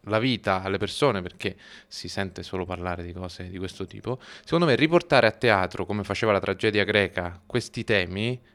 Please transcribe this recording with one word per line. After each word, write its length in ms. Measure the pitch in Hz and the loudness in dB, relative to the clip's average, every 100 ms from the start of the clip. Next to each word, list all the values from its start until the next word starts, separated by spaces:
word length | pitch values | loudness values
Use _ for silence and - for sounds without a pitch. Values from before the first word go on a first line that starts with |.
| - | -2
la 120 | 110 | 0
vita 420 | 127 113 - 95 | 0 0 0 0
alle 160 | 95 95 | 0 -2
persone 460 | 101 - 143 101 | -2 0 0 0
perché 320 | 90 - 101 92 - - - | -4 -6 -8 -8 -18 -20 -18
si 200 | - 87 | -14 -10
sente 340 | - 95 87 | -6 -6 -6
solo 200 | 90 92 | -8 -6
parlare 400 | 90 87 90 87 | -6 -6 -6 -6
di 80 | 87 | -8
cose 380 | 90 92 - 90 | -10 -12 -12 -12
di 80 | 92 | -8
questo 300 | 92 - 95 | -10 -8 -12
tipo. 320 | 104 110 127 - - | -10 -8 -8 -10 -16
Secondo 240 | - 170 170 | -2 2 4
me 80 | 120 | 4
riportare 500 | 156 170 - 135 107 | 4 4 4 4 4
a 60 | |
teatro, 520 | - 120 101 90 - 92 | 4 2 4 2 -4 -4
come 160 | 104 | -4
faceva 280 | 98 98 110 | -2 0 2
la 80 | 98 | 2
tragedia 440 | - 95 110 104 | 2 0 2 2
greca, 580 | 98 104 95 - 87 87 | 4 4 4 0 -6 -8
questi 400 | - 123 - 123 | -4 -4 -4 -6
temi 560 | 110 104 87 92 113 127 _ | 0 0 0 -2 -4 -6 _